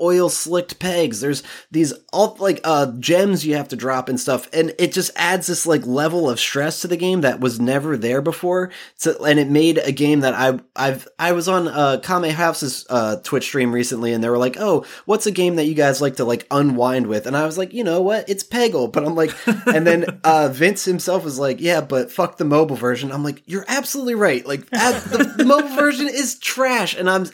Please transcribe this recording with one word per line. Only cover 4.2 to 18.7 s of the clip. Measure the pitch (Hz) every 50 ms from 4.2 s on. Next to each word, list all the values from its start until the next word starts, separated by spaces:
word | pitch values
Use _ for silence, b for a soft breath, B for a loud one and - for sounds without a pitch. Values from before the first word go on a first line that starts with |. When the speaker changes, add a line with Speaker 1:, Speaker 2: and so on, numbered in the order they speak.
| - - 131 123 - - -
Speaker 1:
And | 160 165 160 - -
it | 175 170
just | - 190 175 - -
adds | - 170 170 185 185 165
this, | - 175 147 -
like, | 165 160 147 110
level | 120 123 139 151 160 170 175 165
of | 135 120 -
stress | - - - 139 143 156 160 -
to | -
the | 175 175
game | 165 180 185 185 180
that | 151 127 117 -
was | 127 127 120 113
never | 120 123 135 139 139 160 151
there | 117 107 117 127 - 143
before. | 165 156 - - 180 180 185 185 180 B B B B B
So, | - - 151 - - -
and | 151 147 147
it | 143 135
made | 143 151 160 165 160
a | 160 - 143
game | 135 131 147 147 151 147
that | 135 131 117
I, | 98 131 131 131 120 - _ -
I've, | - 131 139 135 - - - - -
I | 160 175 175
was | 175 165
on, | 180 185 180 175
uh, | 160 117 147 147 139 135 - -
Kame | - 185 180 170 160 156
House's, | 160 175 165 151 - 156 131 - - - -
uh, | 127 120 113 107 107
Twitch | 104 - - 147 127 -
stream | - - 139 127 120
recently, | 117 120 120 123 131 113 117 117 117
and | 113 113
they | 117
were | 120 120
like, | 123 127 127 -
"Oh, | 208 208 175 135 B B B B B
what's | - 208 214 214
a | 214
game | 185 175 180 175 175
that | 165 151
you | 151 156
guys | 147 147 139 131 -
like | 147 139 135
to, | - 131
like, | 117 120 117 - -
unwind | 143 143 147 143 127 120 120 127 127 131 120
with?" | 104 107 107 -
And | 127 139
I | 147 156
was | 156 156
like, | 180 185 -
"You | - 240 233
know | 165 165 175
what? | 180 196 214 214 -
It's | - 196 190 -
Peggle." | - - 247 240 226